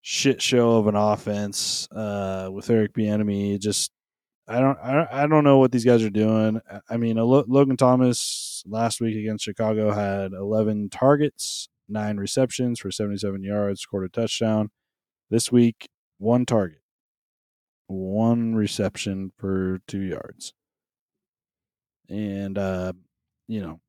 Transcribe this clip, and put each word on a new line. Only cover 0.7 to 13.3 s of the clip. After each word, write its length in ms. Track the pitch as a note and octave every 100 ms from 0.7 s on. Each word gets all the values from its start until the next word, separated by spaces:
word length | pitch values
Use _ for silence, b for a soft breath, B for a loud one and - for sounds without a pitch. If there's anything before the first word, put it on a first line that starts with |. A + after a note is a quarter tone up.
| A2+
of 100 | G#2+
an 80 | G#2
offense, 920 | G#2+ G#2 - G#2 G#2 - - - -
uh, 580 | G#2+ G#2+ G2+ G2 F#2+ F#2+
with 180 | G2 -
Eric 240 | A2+ G#2+
Bieniemy, 640 | - G#2+ G#2+ G#2 G2+ G2+ G2+
just, 300 | G#2 G2+ - _ _ _ _ _ -
I 120 | A#2
don't, 180 | C3+ C#3
I, 300 | A#2+ C#3+ E3
I 160 | E3 D3
don't 160 | D#3
know 160 | D3 C3+
what 140 | B2+
these 120 | B2
guys 200 | A#2 A#2+
are 60 | A2
doing. 500 | G2+ G#2+ A2 A2 A2 -
I, 80 | G2+ -
I 60 | A#2
mean, 180 | A#2 A2+
Lo-, 280 | A#2 C3+ A#2
Logan 280 | C3+ C3+ B2+
Thomas 840 | B2+ B2+ B2+ A#2 - - - -
last 360 | F#2+ A2 A2+ -
week 160 | A#2 G#2+
against 260 | G#2+ G#2+
Chicago 460 | - G2 A2 G#2+ G#2+
had 420 | G#2 G2+ G2 F#2+
eleven 560 | F#2+ G2+ G#2+ G#2+ G#2 G2+
targets, 800 | - C3+ C#3+ D3+ - - - - _ _
nine 300 | G#2+ G#2+ G#2
receptions 600 | G2+ - B2+ - B2 A#2
for 140 | G2
seventy-seven 500 | - G#2 G2+ G2+